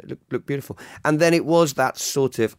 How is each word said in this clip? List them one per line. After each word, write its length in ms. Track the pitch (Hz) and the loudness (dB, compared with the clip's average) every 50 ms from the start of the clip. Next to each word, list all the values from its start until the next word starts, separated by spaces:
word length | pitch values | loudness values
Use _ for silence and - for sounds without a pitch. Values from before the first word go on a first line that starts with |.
| - | -14
looked, 260 | - - - _ - | -16 -16 -16 _ -8
looked 160 | 127 123 - | -8 -8 -6
beautiful. 300 | - 139 139 - - 98 - - - - - - | -6 -8 -8 -8 -12 -16 -16 -16 -20 -14 -6 -2
And 120 | 147 156 151 | 0 2 2
then 140 | 170 170 | 4 4
it 140 | 170 170 - | 4 2 2
was 260 | 143 165 170 170 147 131 | 2 4 4 4 2 0
that 220 | - 131 127 - | -2 -2 -2 -2
sort 420 | - - - - 143 135 127 - - | -6 -8 -4 -2 0 0 0 0 0
of, 160 | 113 110 - | -2 -2 -2